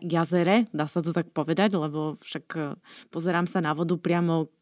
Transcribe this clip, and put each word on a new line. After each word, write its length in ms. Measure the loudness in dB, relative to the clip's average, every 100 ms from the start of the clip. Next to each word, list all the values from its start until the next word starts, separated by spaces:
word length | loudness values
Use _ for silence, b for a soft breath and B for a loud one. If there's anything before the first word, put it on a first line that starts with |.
jazere, 640 | 0 0 2 2 4 4 2
dá 160 | -2 -2
sa 120 | -2
to 140 | -2
tak 180 | -2 -2
povedať, 460 | -4 -2 2 2 2
lebo 400 | -2 -2 -4 -6
však, 260 | -10 -12 -8 -6
eh, 180 | -6 -8 B B B
pozerám 380 | -4 0 0 0
sa 140 | 0
na 100 | 0
vodu 220 | 0 -2
priamo 540 | -2 0 2 2 2 0 _